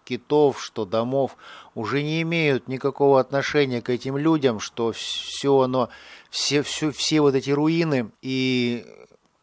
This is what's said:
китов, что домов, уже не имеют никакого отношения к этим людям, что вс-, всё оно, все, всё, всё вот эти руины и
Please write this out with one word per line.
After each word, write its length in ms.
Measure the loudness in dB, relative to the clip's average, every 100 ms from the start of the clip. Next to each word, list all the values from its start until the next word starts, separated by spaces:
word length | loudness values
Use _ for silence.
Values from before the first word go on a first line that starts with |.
китов, 580 | -10 -10 0 4 4 2
что 220 | -8 -8
домов, 540 | -4 -2 -2 -2 -2 -6 -20 -20 -16
уже 280 | -10 -4 -4
не 180 | -2 -4
имеют 480 | -2 0 0 0 -2
никакого 500 | -6 -4 2 4 6
отношения 600 | 4 -2 0 0 0 -2
к 80 | -2
этим 300 | -4 -4 -2
людям, 420 | 0 2 2 0
что 300 | -6 -4 -4
вс-, 60 | -4
всё 640 | -8 -8 -10 -4 2 4
оно, 260 | 4 0 -2 -6 -20 -20 _
все, 340 | -6 -2 -2
всё, 300 | -2 -4 -4
всё 300 | -2 0 2
вот 120 | 4
эти 160 | 2 0
руины 600 | 0 2 2 2 0 -2 _
и 640 | -6 -2 0 2 0 -2 -8 -20 -20 _ _ _